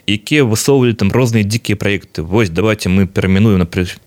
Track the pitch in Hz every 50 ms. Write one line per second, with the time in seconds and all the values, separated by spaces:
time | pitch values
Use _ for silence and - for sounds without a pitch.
0 | - - 101 110 - - 151 151 139 113 107 110 - - 139 139 123 123 110 -
1 | 104 98 - 120 131 120 113 113 104 98 107 120 - - 107 - - 101 101 92
2 | - - _ - 80 80 92 113 117 90 80 90 101 110 107 104 - 98 90 98
3 | 98 87 - - 92 92 95 95 107 113 101 92 90 85 - 95 90 90 - -
4 | _